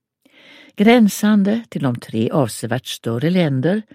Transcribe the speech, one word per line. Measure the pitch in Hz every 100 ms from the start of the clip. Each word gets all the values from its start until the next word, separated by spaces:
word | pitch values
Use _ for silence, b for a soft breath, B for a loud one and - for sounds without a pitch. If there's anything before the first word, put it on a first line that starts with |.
| _ _ B B B B B -
Gränsande | 208 247 214 - 208 214 196 226 226
till | -
de | 139 120
tre | - 110 117
avsevärt | 165 120 - 117 117 -
större | - 123 117 151
länder | 185 160 135 151 208 214